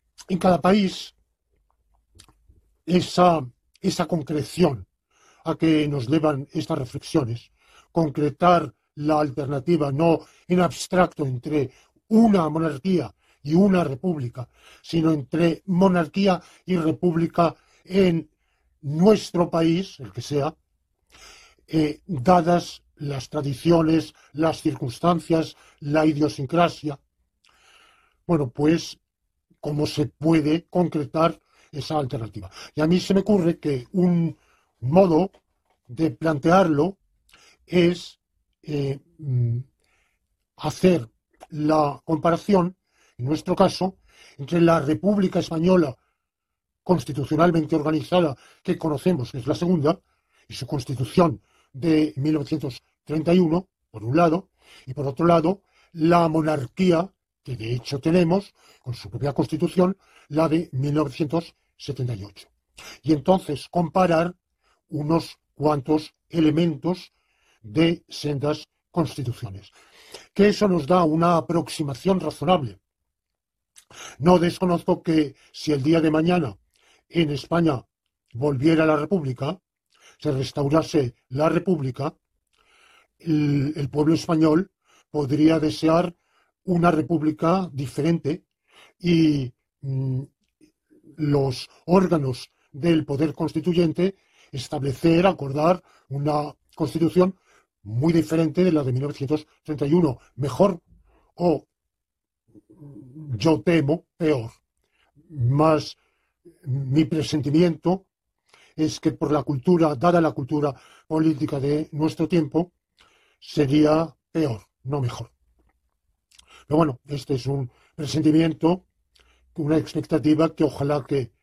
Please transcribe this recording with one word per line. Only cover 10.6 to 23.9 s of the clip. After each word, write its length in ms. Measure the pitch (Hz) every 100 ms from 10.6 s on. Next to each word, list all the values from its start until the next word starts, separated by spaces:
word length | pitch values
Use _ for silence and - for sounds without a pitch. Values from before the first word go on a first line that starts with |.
abstracto 640 | 170 - - 185 175 -
entre 460 | 139 127 151 151 131 - _ _ _
una 400 | 220 233 196 156
monarquía 680 | 151 160 139 190 180 113 - _ _
y 120 | 143
una 300 | 165 202 185
república, 640 | 156 131 185 156 123 - 120 _ - -
sino 320 | - 165 160
entre 500 | 156 123 156 170 156 -
monarquía 760 | 175 190 175 160 - 196 175 - _
y 120 | - 180
república 760 | 160 156 180 165 165 - 165 - _ _
en 460 | - 190 185 165 - _ _ _ _ _
nuestro 680 | 143 156 190 214 - 175 175
país, 500 | 170 165 170 190 -
el 120 | 113
que 100 | 123
sea, 320 | - 147 143 - _ _ _ _ _ - - - _ _ _
eh, 340 | 160 151 - -
dadas 760 | 151 123 180 165 175 - - _ _
las 320 | 143 135 -
tradiciones, 840 | 151 139 127 165 170 160